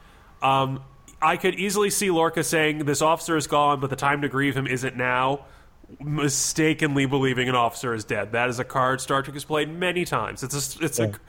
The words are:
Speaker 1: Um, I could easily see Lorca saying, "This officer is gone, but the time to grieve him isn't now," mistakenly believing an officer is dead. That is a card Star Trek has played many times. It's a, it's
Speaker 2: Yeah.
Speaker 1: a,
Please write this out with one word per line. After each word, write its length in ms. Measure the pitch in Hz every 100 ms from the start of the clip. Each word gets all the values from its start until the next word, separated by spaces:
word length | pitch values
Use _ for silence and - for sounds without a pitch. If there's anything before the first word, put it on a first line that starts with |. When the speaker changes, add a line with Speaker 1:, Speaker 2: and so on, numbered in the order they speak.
| - - - -
Speaker 1:
Um, 400 | 131 135 135 135 - - - -
I 140 | 156 180
could 200 | 190 165
easily 340 | 202 196 202
see 200 | - 196
Lorca 320 | 165 165 165
saying, 440 | 160 160 151 151 147
"This 160 | 143
officer 340 | 156 165 - 156
is 120 | 135
gone, 340 | 147 147 139
but 80 | 135
the 80 | 131
time 240 | 139 147
to 80 | 143
grieve 260 | 131 139 131
him 100 | 135
isn't 300 | 127 127 120
now," 480 | 127 127 131 143 - - - - - -
mistakenly 1040 | 147 147 143 - - - 156 151 156 139 135
believing 440 | 139 135 123 127
an 60 | 127
officer 380 | 117 - 123
is 120 | 113 -
dead. 260 | 110 101
That 160 | 117 123
is 120 | 120
a 40 |
card 380 | 123 139 127 131
Star 200 | - 135
Trek 120 | 135
has 100 | 143
played 260 | - 151 151
many 360 | 170 180 175 170
times. 360 | 131 104 101
It's 340 | 127 143 135 -
a, 80 | 156
it's 140 | -
Speaker 2:
Yeah. 60 | 110
Speaker 1:
a, 60 | 104